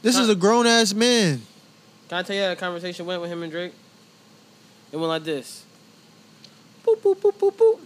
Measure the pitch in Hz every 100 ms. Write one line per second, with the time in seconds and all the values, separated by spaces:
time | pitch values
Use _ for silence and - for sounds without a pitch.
0 | 220 254 240 202 190 233 233 233 220 202
1 | 240 240 190 131 110 - _ _ _ _
2 | _ 175 180 196 196 175 185 175 180 175
3 | 175 180 170 170 170 160 180 - _ _
4 | _ _ _ _ _ _ _ _ _ 151
5 | 165 160 156 147 120 - - _ _ _
6 | _ _ _ _ - - _ - - 440
7 | 403 381 415 - 392 381 453 453